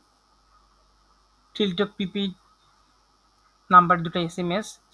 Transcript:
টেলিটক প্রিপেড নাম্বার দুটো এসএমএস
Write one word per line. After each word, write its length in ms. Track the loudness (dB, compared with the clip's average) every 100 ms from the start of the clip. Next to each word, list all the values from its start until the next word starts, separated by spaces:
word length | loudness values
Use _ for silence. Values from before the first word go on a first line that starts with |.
| -14 _ _ _ _ _ _ _ _ _ _ _ _ _ _
টেলিটক 320 | -4 -4 -2 -6
প্রিপেড 460 | -6 -8 -6 -6 -8 _ _ _ _ _ _ _ _ _ _ _ _ 4
নাম্বার 320 | 6 6 2
দুটো 160 | -2 -4
এসএমএস 600 | -4 -4 -4 -4 -6 -14 _